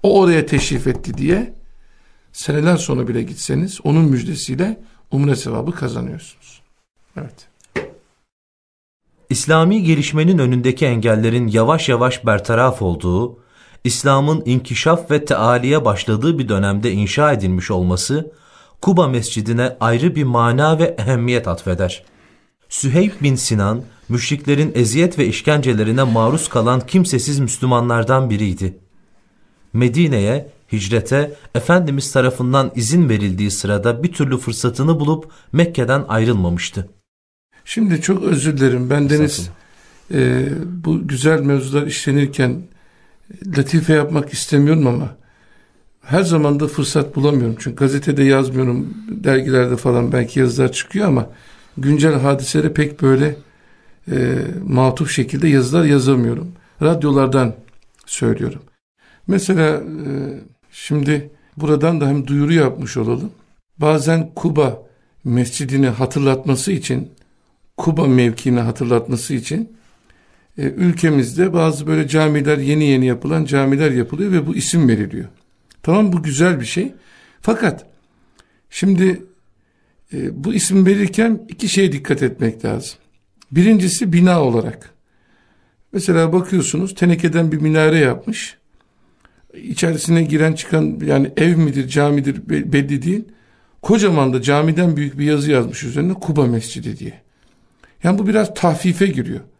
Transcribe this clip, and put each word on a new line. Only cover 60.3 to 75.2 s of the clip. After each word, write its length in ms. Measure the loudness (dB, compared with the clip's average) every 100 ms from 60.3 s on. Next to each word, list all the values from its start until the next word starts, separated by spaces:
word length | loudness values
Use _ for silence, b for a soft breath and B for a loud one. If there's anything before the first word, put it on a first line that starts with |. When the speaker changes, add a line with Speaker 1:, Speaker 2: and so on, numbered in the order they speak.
| -12 -18 _ _
Speaker 1:
şimdi 580 | -18 -4 -2 0 -2 -4 b b -6
buradan 440 | 0 2 2 0
da 80 | 0
hem 180 | 0 -2
duyuru 260 | 0 2
yapmış 440 | 2 2 -2 -8 -4
olalım. 340 | -4 -4 -6 -14 _ _ _ _
Bazen 520 | 0 0 2 0 -2
Kuba 480 | -4 -2 0 0 -2 b b b b
Mescidini 640 | -2 -2 -2 -4 -4 0 0
hatırlatması 840 | 0 -4 0 0 0 0 -2 -2
için, 460 | -4 -2 -6 -6 _ _ _ _ _ _ -4
Kuba 280 | -2 2 4
mevkiini 540 | 4 4 0 -2 0
hatırlatması 720 | -2 -4 0 0 0 -6 -4
için, 380 | -8 -4 -6 -6 b b b b b b b b -6
e, 40 |
ülkemizde 920 | -6 0 0 2 2 2 0 0 0
bazı 340 | 2 0 0 -2
böyle 220 | -2 0
camiler, 500 | 2 2 2 0 0
yeni 260 | 0 2
yeni 220 | 2 4 2
yapılan 380 | 0 -2 -2
camiler 460 | 0 0 2 2 2
yapılıyor 420 | 0 -2 -2 0
ve 140 | 0 0
bu 100 | -4
isim 320 | -2 2 4
veriliyor. 400 | 2 -2 -8